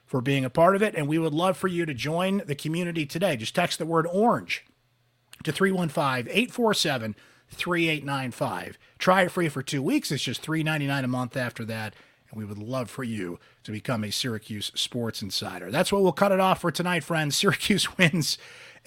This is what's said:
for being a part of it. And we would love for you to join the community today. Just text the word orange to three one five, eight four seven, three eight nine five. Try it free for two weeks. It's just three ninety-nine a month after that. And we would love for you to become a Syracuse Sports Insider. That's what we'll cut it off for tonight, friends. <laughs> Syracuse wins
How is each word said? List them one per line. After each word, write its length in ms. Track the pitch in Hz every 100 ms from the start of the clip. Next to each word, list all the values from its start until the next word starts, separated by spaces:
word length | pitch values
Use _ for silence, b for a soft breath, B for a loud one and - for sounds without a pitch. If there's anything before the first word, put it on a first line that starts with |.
| -
for 140 | 127
being 240 | 131 139
a 60 | 127
part 260 | 160 170 196
of 60 |
it. 120 | 214
And 140 | 196 143
we 100 | 160
would 160 | 160
love 220 | 147 190 180
for 120 | 190
you 160 | 170 160
to 80 |
join 480 | 123 135 165 190 202 147
the 80 |
community 500 | 143 156 170 175 165
today. 320 | 143 165 190 127
Just 180 | 113
text 240 | - 175 -
the 80 | 160
word 200 | 165 165
orange 540 | 185 233 147 87 - _ _ _ _ _ _ _ -
to 80 | 160
three 200 | - 190
one 160 | 185 165
five, 400 | 165 139 127 117
eight 200 | 190 247
four 220 | - 226
seven, 420 | - 156 131 110 - b b b
three 380 | - 175 170 165
eight 160 | 151
nine 260 | 143 135 127
five. 480 | - 131 92 92 - b b
Try 240 | 180 190
it 80 | 185
free 200 | 185 165
for 120 | 135
two 200 | - 139
weeks. 280 | 151 294 -
It's 120 | 143
just 180 | 135 -
three 220 | - 160
ninety-nine 420 | 156 156 139 139
a 40 | 127
month 280 | 127 123 135
after 280 | 120 - 110
that. 280 | 110 107 - b b _
And 80 | 110
we 80 | 104
would 120 | 104
love 300 | 107 131 117
for 160 | -
you 340 | 120 107 87 87 b b
to 80 | -
become 320 | 107 - 117
a 60 | 104
Syracuse 600 | - 127 107 - 104 -
Sports 460 | - - 123 113 -
Insider. 500 | 98 - 104 90 87
That's 220 | 143 185
what 100 | 196
we'll 100 | 185
cut 200 | - 202
it 80 | 190
off 220 | 185 170
for 80 | 170
tonight, 340 | - 175 175
friends. 320 | - 160 147 -
<laughs> 20 |
Syracuse 600 | 202 - - 190 - -
wins 400 | 165 175 - - B B B B